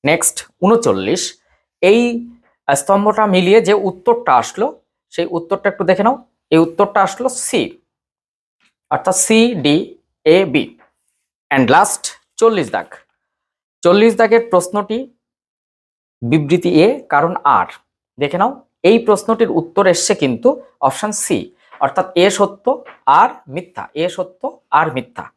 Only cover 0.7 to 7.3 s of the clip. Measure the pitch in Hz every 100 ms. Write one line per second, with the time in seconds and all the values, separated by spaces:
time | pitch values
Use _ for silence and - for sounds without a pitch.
0.7 | 226 135 95 95 180 - - _ _ _
1.7 | _ 180 226 240 233 240 - _ _ -
2.7 | 139 - 196 208 208 214 185 180 220 185
3.7 | 208 190 180 - 233 240 127 113 - 247
4.7 | - _ _ _ - 170 165 170 196 202
5.7 | 196 180 185 214 269 _ _ _ 160 165
6.7 | 165 202 214 190 - 247